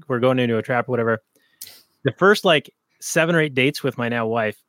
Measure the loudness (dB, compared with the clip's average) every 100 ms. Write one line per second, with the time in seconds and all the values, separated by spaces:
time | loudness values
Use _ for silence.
0 | -4 0 2 2 0 -2 -2 -4 -2 -2
1 | 0 -2 -6 _ _ _ -20 -20 _ _
2 | -6 2 2 4 2 2 0 _ _ _
3 | -4 0 2 0 0 0 0 0 -6 -4
4 | -4 -4 -2 -2 -4 -6